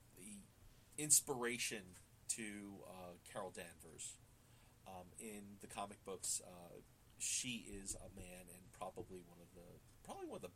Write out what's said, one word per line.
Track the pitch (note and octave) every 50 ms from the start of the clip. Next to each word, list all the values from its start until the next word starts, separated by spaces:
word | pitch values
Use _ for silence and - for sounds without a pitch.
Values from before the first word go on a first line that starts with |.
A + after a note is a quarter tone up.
| - - - -
the | F3+ G#3+ G#3 G3+ G3 - - - - - - - - - - - D3+
inspiration | D3+ - - - - C#3+ B2 A#2+ A#2 B2 A#2+ - - A#2+ G#2+ F#2+ F2+ F2+ - - - - - - -
to, | - - A2+ G#2+ G#2 G#2 G2+ G2+ G2+ F#2+ -
uh, | - F#2+ F#2 F2+ F2 F2 F2 - - -
Carol | B2 G2+ F#2 -
Danvers. | G2 F2+ E2+ E2+ D#2+ - E2 D2+ D2+ - - - - - - - - - - - - - - - - -
Um, | - F#2+ F#2 F2+ F2+ - -
in | A2 A2+ G#2 G#2 G2+ G2+ G2+ G2+
the | - G2+
comic | - A2 G2+ G2+ G#2 - -
books, | G2 F#2+ F2+ - - - - -
uh, | F2+ F2+ F2 F2 F2 F#2+ F#2+ - - - - - - - -
she | - - - - - B2+ A#2+ A2+ - -
is | G#2 G2+ G2+ G2+ -
a | - F#2 F#2 F#2+ G2
man | F#2 F2+ F2+ F2+ F#2 F2
and | E2+ F2+ F#2 - -
probably | - F2+ F#2 F2+ F#2 F2+ - F#2+ F2+ F2 E2+
one | F2 E2+
of | E2+ E2+ -
the, | F2 F2 F2 F2 - - - - - -
probably | - - G4 F#4+
one | D#4+ B3
of | F#3 -
the | F#2 F2